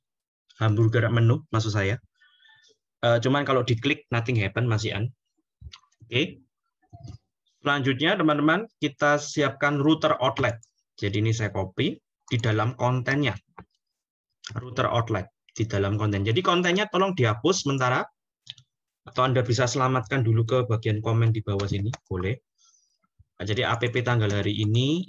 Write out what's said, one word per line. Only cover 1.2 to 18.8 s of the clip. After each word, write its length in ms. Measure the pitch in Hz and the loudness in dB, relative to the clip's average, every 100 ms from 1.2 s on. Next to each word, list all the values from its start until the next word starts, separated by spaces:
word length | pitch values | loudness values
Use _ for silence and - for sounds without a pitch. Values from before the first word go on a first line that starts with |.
| 117 123 - | 4 2 0
maksud 160 | 113 107 | -4 -2
saya. 320 | 104 95 117 - _ _ _ _ _ _ _ _ _ | 0 -2 -4 -10 _ _ _ _ _ _ _ _ _
Eh, 160 | 120 117 | 2 2
cuman 240 | 123 139 | 2 0
kalau 160 | 139 131 | 2 0
diklik, 480 | 117 117 135 131 - | 2 0 0 -4 -2
nothing 320 | 120 113 117 | -4 -2 -2
happen, 240 | 98 - | -2 -2
masih 320 | 120 107 107 95 | -2 0 -2 -4
on. 160 | 117 - _ _ _ _ - - _ _ 113 | -6 -8 _ _ _ _ -20 -20 _ _ -6
Oke. 320 | 120 180 - _ _ _ _ _ - - - _ _ _ _ | -2 -2 -6 _ _ _ _ _ -20 -20 -20 _ _ _ _
Selanjutnya, 560 | 143 143 131 120 156 196 | -2 0 0 0 0 2
teman-teman, 480 | 156 147 147 170 226 _ | 2 2 2 2 -2 _
kita 400 | 151 - 147 147 | -6 0 2 2
siapkan 560 | - 151 139 139 143 147 | 0 -2 -2 0 -2 2
router 400 | 143 156 156 151 | 2 2 2 2
outlet. 320 | 131 - 127 110 - _ _ - | 0 0 -2 -2 -12 _ _ -8
Jadi 240 | 101 104 | -4 0
ini 160 | 110 113 | 0 0
saya 160 | 104 | -2
copy 480 | 98 92 - 135 - _ _ - | -4 -6 -2 -2 -4 _ _ -6
di 40 | 123 | -2
dalam 320 | 113 107 113 | 0 0 0
kontennya. 640 | 127 123 127 123 139 139 101 - - - _ _ _ _ _ _ _ - 110 | -2 0 0 0 0 -2 -4 -12 -20 -20 _ _ _ _ _ _ _ -14 -12
Router 320 | 123 123 117 | -8 -2 0
outlet 400 | 120 113 107 92 _ _ | 0 0 -4 -6 _ _
di 160 | - 110 | -6 -2
dalam 320 | 101 101 104 | 0 0 0
konten. 240 | 107 101 | 0 0
Jadi 160 | 101 117 | 0 0
kontennya 480 | 185 175 180 185 214 | 2 2 2 0 0
tolong 240 | 180 196 | 0 0
dihapus 560 | 185 120 107 147 180 143 | 2 0 2 0 0 -2
sementara. 400 | 139 127 131 214 _ _ _ - - _ _ | -2 0 0 -4 _ _ _ -20 -20 _ _